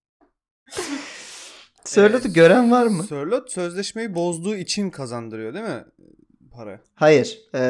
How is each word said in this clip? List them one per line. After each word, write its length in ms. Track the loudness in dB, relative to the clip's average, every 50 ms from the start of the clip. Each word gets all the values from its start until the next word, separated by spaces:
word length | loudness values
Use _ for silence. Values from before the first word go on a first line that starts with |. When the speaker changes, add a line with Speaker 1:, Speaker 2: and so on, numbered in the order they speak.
| _ _ _ _ _ _ _ _ _ _ _ _ _ _ -12 -10 -8 -8 -8 -10 -10 -14 -18 -18 -18 -18 -20 -20 -20 -20 -20 -20 -20 _ _ _ _
Speaker 1:
Sörloth'u 420 | -2 2 4 4 4 4 2 -2
Speaker 2:
Ee, 40 | 0
Speaker 1:
gören 400 | 4 6 8 8 8 6 6 4
var 140 | 4 4 4
mı? 160 | 2 0 -2 -2
Speaker 2:
Sörloth 460 | -6 -8 -8 -4 -4 -4 -4 -4 -8
sözleşmeyi 640 | -8 -8 -6 -6 -6 -8 -10 -8 -8 -10 -10 -6 -4
bozduğu 400 | -4 -4 -4 -4 -6 -6 -6 -6
için 340 | -6 -6 -6 -4 -4 -4 -6
kazandırıyor 640 | -6 -10 -10 -10 -10 -10 -10 -10 -12 -10 -10 -10 -10
değil 120 | -10 -8
mi 180 | -8 -10 -10 -12 _ _ _ _ _ _ _ _ _ _ _ _ _ -20
para? 240 | -18 -18 -18 -18 -18 _ _ _
Speaker 1:
Hayır. 440 | _ 4 6 6 6 4 0 -6 -14 _ _ -6
Ee, 40 | -2 -2